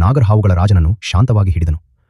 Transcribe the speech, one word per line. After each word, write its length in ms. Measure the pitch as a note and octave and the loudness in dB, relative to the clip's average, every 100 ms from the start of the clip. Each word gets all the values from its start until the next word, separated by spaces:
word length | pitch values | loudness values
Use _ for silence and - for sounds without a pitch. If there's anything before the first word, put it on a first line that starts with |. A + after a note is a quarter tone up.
ನಾಗರಹಾವುಗಳ 500 | F2+ C3+ G#2 G#2+ G2+ F2 | 2 2 0 0 0 0
ರಾಜನನ್ನು 320 | G2+ F#2+ D#2+ G#2+ - | 2 2 0 -2 -4
ಶಾಂತವಾಗಿ 420 | F2+ B2 G#2+ F#2+ D#2 | -2 0 0 0 -2
ಹಿಡಿದನು. 240 | E2 D#2 _ _ | -4 -6 _ _